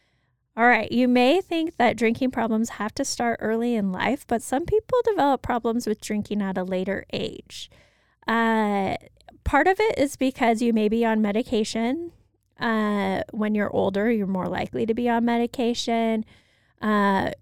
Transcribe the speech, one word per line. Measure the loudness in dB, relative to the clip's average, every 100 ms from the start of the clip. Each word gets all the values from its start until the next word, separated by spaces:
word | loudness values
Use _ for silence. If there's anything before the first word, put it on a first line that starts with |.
| _ _ _ _ _ 2
All | 4
right, | 4 2
you | 2 4
may | 4 4 4
think | 0 -2 -2 2
that | 2 2
drinking | 0 0 -2
problems | -2 -2 -2 -2
have | -4 -8 -6
to | -6
start | -2 -2 -2
early | -2 -2 0
in | 0 -2
life, | 0 -2 -2 -2
but | -4
some | -2 -4 0
people | -2 0 0 0
develop | 2 2 0
problems | -2 -2 -2 -2 -4
with | -6
drinking | -4 -6 -4 -4
at | -2 -4
a |
later | -4 -4 -4 -6 -6
age. | -8 -8 -10 -16 -18 -18 _ _ _ _ _ -4
Uh, | 0 2 2 0 0 -2 -6 -10 _ -20 -8 0
part | 2 4
of | 2
it | 0 0
is | -2 0
because | -2 0 0 2
you | 2
may | 2 2
be | 2 2
on | 2
medication. | 0 0 0 -2 -2 -2 -2 -2 -6 _ _ _ _ -6
Uh, | -2 0 0 0 0 -2 -4
when | -4 -2 0
you're | 0
older, | 0 0 2 0
you're | 0 0
more | -2 -2
likely | -4 -4 -4 -2
to |
be | 0 0
on | 2
medication. | 2 0 0 -2 -2 -2 -2 0 0 -2 -4 -14 _ _ _ -6
Uh, | 0 2 4 2 0 -6